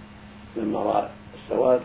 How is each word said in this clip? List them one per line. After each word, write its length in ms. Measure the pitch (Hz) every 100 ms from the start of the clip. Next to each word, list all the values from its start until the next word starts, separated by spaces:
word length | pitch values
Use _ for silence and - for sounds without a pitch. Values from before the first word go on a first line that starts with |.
| - - - - - 113
لما 220 | 107 107
رأى 300 | 104 104 - - - -
السواد 360 | - 107 127 123